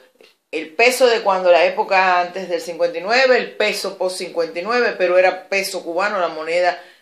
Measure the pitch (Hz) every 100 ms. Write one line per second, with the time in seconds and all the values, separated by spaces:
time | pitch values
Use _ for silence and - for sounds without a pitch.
0 | _ _ _ _ _ 156 156 - 240 247
1 | 254 220 196 185 180 170 180 190 214 190
2 | 190 180 175 185 180 170 170 165 170 165
3 | 185 247 262 247 202 - 214 190 196 -
4 | 185 180 175 165 165 175 196 247 226 -
5 | 190 180 190 - - 196 190 180 170 165
6 | 202 208 165 156 160 175 180 - - _